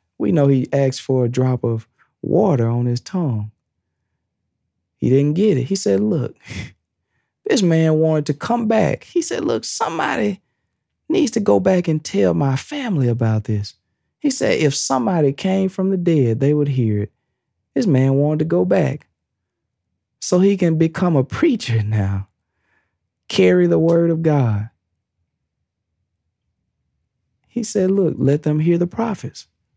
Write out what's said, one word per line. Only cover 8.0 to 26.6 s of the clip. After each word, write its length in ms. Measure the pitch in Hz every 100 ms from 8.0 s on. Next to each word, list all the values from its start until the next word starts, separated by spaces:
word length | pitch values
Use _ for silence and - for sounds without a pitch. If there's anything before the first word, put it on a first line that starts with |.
| 160 156 147
to 60 |
come 340 | 143 - 233 220
back." 360 | 220 160 -
He 180 | - 349
said, 220 | - -
"Look, 220 | - 220 -
somebody 760 | - 427 165 - - 208 190 _ _ _ _ _ _ -
needs 220 | - 262
to 80 | 220
go 200 | 208 202
back 280 | 190 185 175
and 160 | 156
tell 300 | - 196 185
my 220 | 170 139 135
family 520 | - 294 254 165 123
about 360 | 117 113 107
this." 300 | - 104 104 - _ _ _ _
He 100 | 294
said, 300 | 262 214 180
"If 140 | 151
somebody 600 | 139 - 269 226 175 143
came 360 | 139 190 190 190
from 200 | 190 190
the 80 | 190
dead, 420 | 170 160 120 113
they 140 | 139
would 160 | 151 143
hear 300 | 131 113 104
it." 120 | 98 _ _ _ _ _ _
This 140 | 277 226
man 280 | 131 135 135
wanted 240 | 147 156
to 60 | 160
go 200 | 175 185
back 420 | 196 139 147 - _ _ _ _ _ _ _ _ _ _ _
so 180 | - 180
he 180 | 196 196
can 200 | 175 160
become 380 | 165 160 180 151
a 80 |
preacher 600 | 123 - 330 240 - 113
now, 440 | 104 107 95 98 98 _ _ _ _ _ _ _ _ _ -
carry 400 | - 185 180 175
the 120 | 170
word 300 | 165 170 170
of 120 | 160
God. 480 | 160 147 120 104 110 _ _ _ _ _ _ _ _ _ _ _ _ _ _ _ _ _ _ _